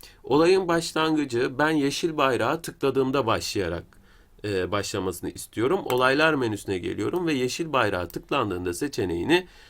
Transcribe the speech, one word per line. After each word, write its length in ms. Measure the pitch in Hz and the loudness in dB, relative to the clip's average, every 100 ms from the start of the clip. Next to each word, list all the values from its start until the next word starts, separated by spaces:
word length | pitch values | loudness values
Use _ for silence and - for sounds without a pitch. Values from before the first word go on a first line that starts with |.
| - - | -20 -14
Olayın 440 | - 139 165 190 180 | 0 4 6 4 4
başlangıcı 920 | 170 165 160 160 156 139 117 135 123 | 0 0 0 2 2 0 0 0 2
ben 120 | 151 | 2
yeşil 460 | 156 139 139 170 151 | 4 2 0 -2 2
bayrağı 460 | 135 117 113 165 | 2 2 0 -2
tıkladığımda 640 | - - 139 135 131 139 113 | -6 -2 0 2 2 0 0
başlayarak, 580 | 98 - 104 87 85 - - - - - - | 0 -2 -4 -2 -4 -10 -20 -20 -20 -20 -10
e, 280 | 104 98 90 | -4 -2 -2
başlamasını 580 | 101 95 104 92 90 - | -2 -2 -4 -4 -4 -8
istiyorum. 500 | - - - 120 185 | -10 -10 -2 0 0
Olaylar 500 | - 123 127 139 160 | 0 2 2 4 4
menüsüne 440 | 143 120 101 - 95 | 2 0 -4 -4 -4
geliyorum 480 | 92 95 107 180 170 | -4 -4 -2 -2 -2
ve 60 | |
yeşil 400 | 139 127 - 165 | 0 -2 -4 -2
bayrağı 360 | 135 107 92 87 | 0 0 0 -4
tıklandığında 640 | - - 143 110 90 90 | -8 -4 -2 -2 -2 -4
seçeneğini 720 | 87 147 - 92 85 92 175 185 - - | -4 -4 -4 -2 -2 2 0 0 -18 -20